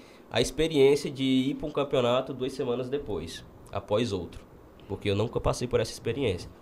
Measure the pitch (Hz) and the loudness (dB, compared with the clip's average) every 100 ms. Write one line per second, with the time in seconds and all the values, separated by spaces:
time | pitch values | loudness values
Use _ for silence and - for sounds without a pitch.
0 | - - - 113 123 - 160 147 139 143 | -14 -20 -4 -2 0 0 2 6 6 6
1 | 160 131 131 131 131 - 151 147 135 135 | 0 -2 2 4 2 -2 -4 -4 0 2
2 | 120 127 127 123 131 - 127 120 123 135 | 4 2 0 -6 -6 -4 -4 -2 -2 -6
3 | - 87 82 - - - - 101 - 104 | -4 -6 -6 -12 -16 -20 -10 -8 0 0
4 | 113 95 82 - - - - - - 95 | 2 -2 -4 -12 -18 -20 -20 -20 -10 -4
5 | 104 98 117 - 143 127 123 117 113 - | 0 0 0 0 -2 -2 0 0 0 -4
6 | - 123 120 87 - - | -6 -2 0 -2 -6 -16